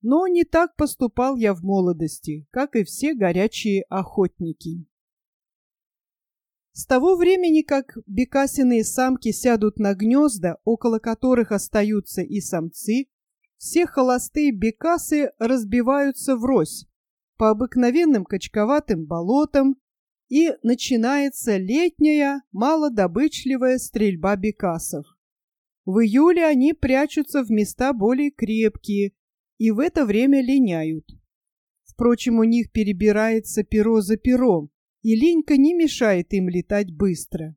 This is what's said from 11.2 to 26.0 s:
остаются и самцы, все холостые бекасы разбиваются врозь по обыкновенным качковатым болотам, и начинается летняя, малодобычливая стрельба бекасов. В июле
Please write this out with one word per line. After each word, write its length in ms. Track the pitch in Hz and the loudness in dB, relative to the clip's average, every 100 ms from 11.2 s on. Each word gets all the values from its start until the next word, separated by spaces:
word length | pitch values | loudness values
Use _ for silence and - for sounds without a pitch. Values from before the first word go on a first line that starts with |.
| 254 247 220 | 2 2 2
остаются 680 | 202 - 214 208 214 - - | -2 -2 -2 0 -2 -4 -8
и 200 | 180 208 | -6 -6
самцы, 680 | - 175 165 - - 233 269 _ _ _ _ _ | -4 -6 -6 -10 -4 -2 -4 _ _ _ _ _
все 280 | - 330 349 | -4 -2 0
холостые 680 | - 254 247 - 294 294 | 0 0 0 -2 -2 0
бекасы 800 | 214 220 - 320 339 - 302 285 - | 0 -2 -2 -2 -2 0 -2 -2 -4
разбиваются 960 | 233 262 208 240 240 285 277 262 - 262 | -2 -2 0 0 0 0 0 -4 -4 -2
врозь 500 | 240 254 156 - - _ _ _ _ _ | 2 0 0 -6 -18 _ _ _ _ _
по 120 | 220 | 0
обыкновенным 760 | 214 247 254 240 269 339 247 185 | 0 -2 0 2 2 2 2 0
качковатым 800 | 190 - 214 214 294 302 220 156 | -8 -6 -4 0 0 0 -4 -4
болотам, 680 | 170 175 262 302 277 269 269 _ _ _ _ _ | -6 0 0 2 2 0 0 _ _ _ _ _
и 220 | 269 330 - | 0 0 0
начинается 960 | 226 247 - 240 226 285 277 - - 196 | -2 -2 0 -2 0 0 -2 -4 -2 -2
летняя, 840 | 185 269 349 - 302 302 277 277 _ | 0 0 0 2 2 2 0 -2 _
малодобычливая 1300 | 190 247 320 302 226 180 175 302 - 254 262 254 254 | -2 0 0 0 0 -2 0 -2 -2 -4 -2 0 0
стрельба 580 | - - 208 175 190 202 | -4 -2 0 0 -2 -2
бекасов. 680 | 208 202 190 165 - 151 147 _ _ _ _ _ _ _ - | -4 -4 -4 -4 -8 -10 -12 _ _ _ _ _ _ _ -2
В 140 | |
июле 460 | 190 | 2